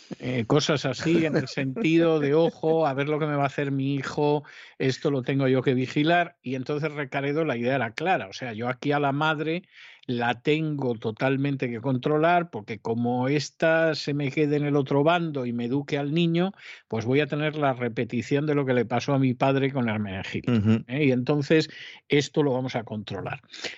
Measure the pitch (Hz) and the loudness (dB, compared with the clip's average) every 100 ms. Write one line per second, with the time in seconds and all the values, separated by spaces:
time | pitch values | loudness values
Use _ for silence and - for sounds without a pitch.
0 | - - 127 123 110 147 156 143 139 120 | -16 -10 -4 -4 2 2 2 0 -2 -2
1 | 165 165 160 160 131 - 135 127 160 165 | 0 2 2 0 -2 -4 -4 -2 2 4
2 | 165 160 139 156 170 - 160 160 147 135 | 4 2 2 2 2 0 0 2 2 0
3 | 143 151 151 143 139 - 139 139 139 139 | -2 -2 -2 0 -2 -2 -2 -2 -2 -2
4 | - - 147 147 - - - - 135 - | -4 0 2 0 -2 -18 -20 -2 -2 0
5 | 156 135 127 139 131 131 139 127 127 151 | 0 0 0 2 4 4 4 0 0 0
6 | 156 175 170 - 127 131 131 147 156 147 | 4 4 2 -6 -8 -6 -4 -4 -4 -6
7 | 135 139 143 151 156 120 120 135 113 - | -6 -4 -2 0 0 0 0 0 -2 -2
8 | 175 160 95 - 123 107 123 127 143 143 | 0 0 -2 -8 -8 -6 -6 -4 -2 0
9 | 139 139 156 151 156 175 - - - - | 0 2 0 0 -2 -4 -8 -20 -20 -14
10 | - 120 120 120 151 156 156 143 127 113 | -6 -2 0 0 0 0 0 -2 -4 -4
11 | 113 107 135 139 143 135 123 113 135 127 | -6 -2 0 0 0 -2 -4 -4 -2 -2
12 | 147 151 165 175 170 110 98 104 113 117 | 0 2 4 4 0 -6 -10 -8 -4 -2
13 | 120 123 127 147 - - 165 165 160 147 | 0 0 0 -2 -4 0 2 4 2 0
14 | - 143 139 156 147 147 147 143 135 139 | -4 -2 -2 0 0 2 2 0 2 2
15 | 151 175 165 139 123 120 120 139 143 143 | 4 2 0 -2 -4 -4 -2 -2 -2 -4
16 | 143 160 170 170 190 - - - _ 113 | 0 0 2 2 0 -4 -18 -20 _ -4
17 | 107 139 147 147 151 151 139 127 120 117 | 0 2 2 0 -2 0 0 0 -2 -4
18 | 107 120 - 143 151 147 131 123 113 120 | -4 -4 0 0 2 0 2 2 2 0
19 | - 135 131 123 135 135 135 135 117 107 | 0 2 2 2 2 2 0 0 -2 -2
20 | 101 95 - 101 123 117 107 110 - 139 | -4 -6 -6 -6 0 2 4 2 0 0
21 | 139 127 123 147 139 160 151 - - - | 2 2 2 0 2 2 2 -8 -18 -20
22 | - 143 139 160 143 127 127 123 110 107 | 0 0 2 0 0 0 -2 -6 -6 -8
23 | - 98 - - _ - - | -8 -8 -8 -12 _ -14 -12